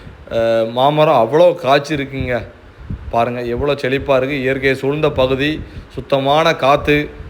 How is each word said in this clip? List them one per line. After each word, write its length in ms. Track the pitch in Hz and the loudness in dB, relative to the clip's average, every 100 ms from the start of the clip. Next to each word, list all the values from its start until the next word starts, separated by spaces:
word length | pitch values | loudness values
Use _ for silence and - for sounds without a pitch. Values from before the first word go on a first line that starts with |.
| - - - | -20 -20 -6
அஹ், 400 | 117 113 113 113 | -2 0 0 0
மாமரம் 440 | 120 135 151 156 139 | 2 2 4 4 4
அவ்வளோ 400 | 113 147 175 170 | 2 4 4 4
காய்ச்சிருக்குங்க. 800 | 127 143 151 156 135 135 127 120 101 - - - - - - | 2 2 2 -6 -6 -6 -4 -4 -6 -18 -20 -20 -14 -12 -4
பாருங்க 320 | 117 120 123 | -2 0 -2
எவ்வளோ 320 | 120 120 143 | -6 -4 -2
செழிப்பா 440 | 139 127 135 135 135 | -2 -2 -2 0 0
இருக்கு. 240 | 131 147 | 0 -2
இயற்கை 340 | 127 135 135 131 | -2 0 0 0
சூழ்ந்த 340 | 135 147 151 | -2 0 0
பகுதி, 520 | - 131 131 143 156 - - - | 2 0 0 -2 -4 -10 -16 -16
சுத்தமான 600 | - 131 135 135 151 165 156 | -12 -2 0 2 2 2 2
காத்து, 540 | 131 143 151 147 147 - | 2 2 2 0 0 -10